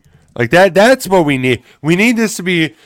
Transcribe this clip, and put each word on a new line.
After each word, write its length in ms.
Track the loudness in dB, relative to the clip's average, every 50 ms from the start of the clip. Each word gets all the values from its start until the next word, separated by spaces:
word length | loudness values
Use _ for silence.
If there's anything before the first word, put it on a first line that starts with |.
| _ _ _ _ _ _ -8
Like, 180 | -6 -4 0
that, 220 | 2 2 2 2 2
that's 340 | 2 2 2 2 0 0
what 180 | 0 0 0 2
we 120 | 0 -2
need. 260 | -2 -2 -2 -2 -2 _ _ _ _
We 140 | -4 -2 0
need 180 | 0 2 0 0
this 220 | 0 -2 -4 -4
to 60 | -6 -6
be, 320 | -4 -2 -2 -2 -4 -6 _ _